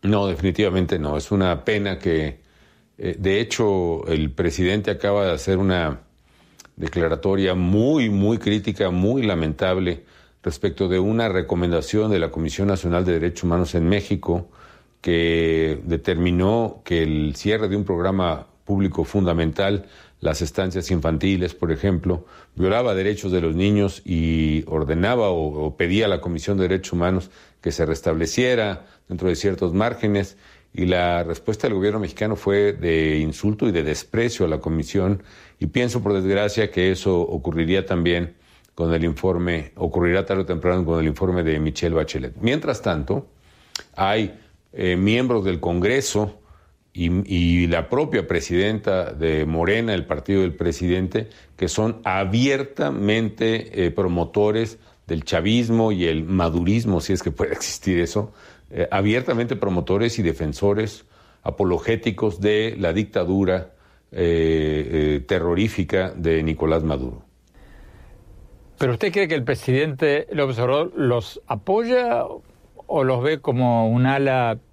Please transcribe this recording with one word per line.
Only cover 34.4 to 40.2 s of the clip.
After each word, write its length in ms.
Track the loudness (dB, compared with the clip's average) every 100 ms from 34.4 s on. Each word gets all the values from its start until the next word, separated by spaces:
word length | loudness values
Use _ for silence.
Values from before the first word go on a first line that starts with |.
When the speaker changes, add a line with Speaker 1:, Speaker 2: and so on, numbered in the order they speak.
| 0
Speaker 1:
a 40 |
la 100 | 0
comisión, 640 | -2 -2 -2 0 0 0 -6 -20 -20 _
y 100 | -4
pienso, 360 | 0 0 0
por 80 | 0
desgracia, 580 | 2 2 2 0 0 -2
que 220 | 2 2
eso 300 | 2 2 2
ocurriría 640 | 0 -2 -4 -2 2 0 0
también 500 | 0 2 0 -2 -10 _ -20 _ -4
con 180 | 0
el 120 | 2 0
informe, 640 | 0 0 0 0 -2 -6 -6
ocurrirá 480 | -4 0 2 2